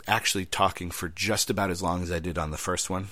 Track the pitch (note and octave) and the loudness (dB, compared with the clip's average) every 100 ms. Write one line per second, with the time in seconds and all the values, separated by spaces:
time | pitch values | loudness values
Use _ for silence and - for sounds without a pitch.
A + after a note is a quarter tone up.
0 | - A2 - G2+ F#2 - F#2+ - F2 - | 2 2 2 0 0 4 4 2 -6 -4
1 | F2 D#2 G2 G#2 - G#2 G2 F2 F#2 F2 | -6 -2 0 2 2 2 0 0 0 0
2 | F2 F2 E2+ E2 D#2 D2+ - F2+ - F#2 | 0 -2 -2 -2 -2 -4 -2 -2 0 -2
3 | G2 | -6